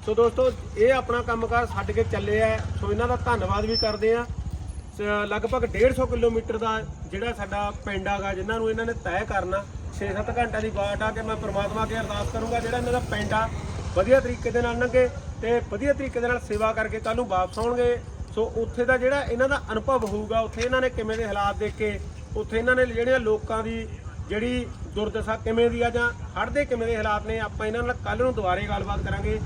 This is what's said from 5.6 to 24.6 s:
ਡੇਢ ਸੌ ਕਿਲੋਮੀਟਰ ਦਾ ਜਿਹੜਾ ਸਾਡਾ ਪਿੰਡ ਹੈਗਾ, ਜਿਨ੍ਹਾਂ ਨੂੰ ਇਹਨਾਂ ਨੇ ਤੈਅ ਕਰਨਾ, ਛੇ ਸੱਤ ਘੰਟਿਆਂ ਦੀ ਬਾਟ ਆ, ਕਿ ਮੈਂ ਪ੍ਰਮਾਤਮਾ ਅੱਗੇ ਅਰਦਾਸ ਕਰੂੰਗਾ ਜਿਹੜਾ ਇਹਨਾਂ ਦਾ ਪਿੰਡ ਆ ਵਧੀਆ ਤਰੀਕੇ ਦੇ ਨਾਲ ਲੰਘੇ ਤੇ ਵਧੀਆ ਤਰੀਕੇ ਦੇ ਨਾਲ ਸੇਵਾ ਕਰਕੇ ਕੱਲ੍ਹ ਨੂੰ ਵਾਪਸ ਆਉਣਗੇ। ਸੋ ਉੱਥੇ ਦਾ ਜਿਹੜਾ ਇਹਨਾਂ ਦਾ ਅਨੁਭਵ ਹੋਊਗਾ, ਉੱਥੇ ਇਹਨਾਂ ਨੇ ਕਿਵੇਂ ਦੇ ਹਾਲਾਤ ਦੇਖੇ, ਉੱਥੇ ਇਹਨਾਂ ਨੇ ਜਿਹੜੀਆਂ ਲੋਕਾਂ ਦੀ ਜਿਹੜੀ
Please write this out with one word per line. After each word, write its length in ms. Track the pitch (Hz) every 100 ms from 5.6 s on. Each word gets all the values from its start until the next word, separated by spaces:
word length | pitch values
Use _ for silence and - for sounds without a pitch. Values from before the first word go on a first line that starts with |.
ਡੇਢ 300 | 233 196 247
ਸੌ 120 | 254 247
ਕਿਲੋਮੀਟਰ 520 | 240 233 226 226 220
ਦਾ 220 | 226 220 214 - -
ਜਿਹੜਾ 220 | 196 233
ਸਾਡਾ 400 | 226 196 202 202 202
ਪਿੰਡ 240 | 208 196 190
ਹੈਗਾ, 260 | 202 196
ਜਿਨ੍ਹਾਂ 240 | 190 196 226
ਨੂੰ 120 | 226
ਇਹਨਾਂ 160 | 220 226
ਨੇ 60 |
ਤੈਅ 320 | 226 190 180
ਕਰਨਾ, 400 | 214 202 180 190 202 - - -
ਛੇ 140 | 202
ਸੱਤ 260 | 196 208 233
ਘੰਟਿਆਂ 240 | 233 220
ਦੀ 80 | 220
ਬਾਟ 320 | 208 202 202
ਆ, 80 | 214
ਕਿ 120 | 214
ਮੈਂ 140 | 220 214
ਪ੍ਰਮਾਤਮਾ 460 | 208 196 202 214
ਅੱਗੇ 160 | 220 220
ਅਰਦਾਸ 280 | 208 202 202
ਕਰੂੰਗਾ 280 | 226 226 233
ਜਿਹੜਾ 180 | 226 240
ਇਹਨਾਂ 140 | 240
ਦਾ 60 | 247
ਪਿੰਡ 340 | - 208 214
ਆ 160 | 214 220 - - - -
ਵਧੀਆ 260 | - 202 262
ਤਰੀਕੇ 300 | 247 240 240
ਦੇ 120 | 226
ਨਾਲ 160 | 240 233
ਲੰਘੇ 300 | 247 247 247 - - -
ਤੇ 180 | 226 233 -
ਵਧੀਆ 220 | 247 277
ਤਰੀਕੇ 280 | 277 269 233
ਦੇ 80 | 240
ਨਾਲ 120 | 240 -
ਸੇਵਾ 240 | 208 220
ਕਰਕੇ 280 | 220 214 220
ਕੱਲ੍ਹ 160 | 220 226
ਨੂੰ 100 | 233
ਵਾਪਸ 320 | 185 185 214
ਆਉਣਗੇ। 400 | 233 247 240 240 - - -
ਸੋ 180 | - 226 226
ਉੱਥੇ 280 | 226 -
ਦਾ 120 | 247 254
ਜਿਹੜਾ 260 | 254 285
ਇਹਨਾਂ 260 | 262 233 269
ਦਾ 140 | 285 -
ਅਨੁਭਵ 320 | 220 240 262
ਹੋਊਗਾ, 360 | 220 208 214 226
ਉੱਥੇ 220 | 220 226
ਇਹਨਾਂ 180 | 240 254
ਨੇ 100 | 254
ਕਿਵੇਂ 260 | 247 220 220
ਦੇ 100 | 220
ਹਾਲਾਤ 300 | 202 202 196
ਦੇਖੇ, 440 | 208 202 214 202 - - - 214
ਉੱਥੇ 220 | 214 226
ਇਹਨਾਂ 180 | 240 254
ਨੇ 100 | 247
ਜਿਹੜੀਆਂ 320 | 226 240 262
ਲੋਕਾਂ 440 | 220 214 - 220
ਦੀ 260 | 220 226 226 - - - -
ਜਿਹੜੀ 380 | 202 240 247